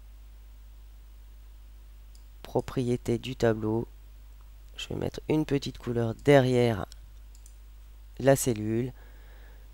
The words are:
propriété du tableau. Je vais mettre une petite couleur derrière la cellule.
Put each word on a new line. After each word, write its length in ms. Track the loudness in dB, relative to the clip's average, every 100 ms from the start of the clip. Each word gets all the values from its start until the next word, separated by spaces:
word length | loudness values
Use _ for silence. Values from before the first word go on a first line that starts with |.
| -18 -18 -18 -18 -18 -18 -18 -18 -18 -18 -18 -18 -18 -18 -18 -18 -18 -18 -18 -18 -18 -18 -20 -16
propriété 760 | -2 0 0 2 2 2 2 0
du 180 | 0 2
tableau. 520 | 4 4 2 2 0 -8 -18 -18 -18 -18 -18 -18 -16 -10
Je 100 | -6
vais 60 |
mettre 260 | -2 -2 -2 0
une 160 | 2
petite 320 | 2 0 -2 -6
couleur 380 | -2 0 0
derrière 720 | 2 8 8 8 6 6 2 -4 -10 -18 -18 -18 -18 -18 -20 -20 -18 -18 -20 -14 2
la 180 | 6 6
cellule. 540 | 6 0 0 0 0 -6 -16 -18 -18 -18 -18 -18 -16